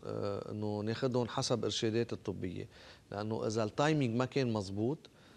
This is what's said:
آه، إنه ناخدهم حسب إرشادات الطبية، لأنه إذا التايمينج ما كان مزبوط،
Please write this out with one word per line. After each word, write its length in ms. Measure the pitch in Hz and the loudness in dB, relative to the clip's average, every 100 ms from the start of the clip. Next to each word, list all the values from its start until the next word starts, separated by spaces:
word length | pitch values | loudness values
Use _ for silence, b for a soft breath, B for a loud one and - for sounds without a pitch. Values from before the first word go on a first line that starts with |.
| - | -6
آه، 460 | 110 104 101 - | -4 -2 -4 -4
إنه 280 | 107 107 104 | -4 -2 -2
ناخدهم 480 | 107 113 135 123 117 | -2 0 0 2 0
حسب 360 | - 127 117 | 0 0 2
إرشادات 500 | 107 - 113 113 117 | 0 0 2 2 0
الطبية، 540 | 107 - 92 98 98 107 B B B B | -2 -6 -4 -4 -6 -10 B B B B
لأنه 360 | 101 107 110 123 | -4 -2 -2 0
إذا 160 | 110 | 0
التايمينج 520 | 107 - 147 156 123 117 | 0 2 4 4 4 2
ما 100 | 127 | 2
كان 280 | 139 123 | 2 2
مزبوط، 440 | 107 95 101 117 156 - b b | 2 0 0 0 -2 -8 b b